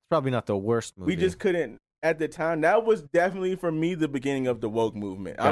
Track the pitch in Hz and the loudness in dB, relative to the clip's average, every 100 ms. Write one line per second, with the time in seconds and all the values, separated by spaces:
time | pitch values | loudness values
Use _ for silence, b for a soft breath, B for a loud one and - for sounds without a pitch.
0 | _ 165 135 123 - 101 101 117 - - | _ 0 0 -2 0 -2 0 -2 -2 -6
1 | 90 165 185 180 202 175 139 - _ _ | -4 0 0 0 0 0 -2 -8 _ _
2 | 160 160 156 - 160 165 156 214 226 220 | -2 0 -2 -2 -2 2 4 4 4 0
3 | 147 170 180 190 185 185 175 156 160 180 | 0 2 2 0 -4 -2 -2 0 0 0
4 | 156 139 127 139 127 120 113 113 113 107 | -2 -2 -2 0 0 -2 -2 0 0 -2
5 | 101 95 92 - 113 | -6 -8 -10 0 4